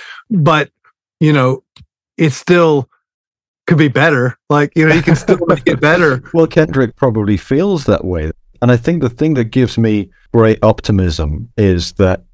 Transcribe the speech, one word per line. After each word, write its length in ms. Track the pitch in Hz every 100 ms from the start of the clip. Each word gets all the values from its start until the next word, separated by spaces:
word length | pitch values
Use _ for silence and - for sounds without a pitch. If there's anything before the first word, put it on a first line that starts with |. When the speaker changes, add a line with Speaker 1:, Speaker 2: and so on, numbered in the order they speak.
| - - -
Speaker 1:
But, 400 | 202 151 156 143 _ _ _ _ -
you 140 | 156
know, 300 | 147 127 131 _ - - _ _ -
it 140 | 160
still 580 | 131 - 175 165 147 131 _ _ _ _ _ _ _ -
could 100 | 151
be 120 | 147
better. 480 | 127 156 139 127 - -
Like, 220 | 147 147 -
you 120 | 156
know, 60 |
you 80 | 156
can 140 | 156 160
still 240 | - 185 170
make 200 | 160 -
it 140 | 143
better. 420 | 147 175 165 127 -
Speaker 2:
<laughs> 60 |
Well, 140 | 165 160
Kendrick 480 | - 156 135 120 -
probably 400 | 135 110 104 101
feels 500 | - 135 196 180 139
that 200 | 101 92
way. 260 | 87 78 - _ -
And 100 | 120
I 60 | 123
think 240 | 120 170
the 80 | 131
thing 240 | 120 156
that 120 | 143 113
gives 320 | 131 120 -
me 320 | 113 107 92 _ _
great 280 | 117 110 110
optimism 840 | 110 - - 101 90 78 78 76 - -
is 340 | 101 90 87
that 300 | - 95 92 -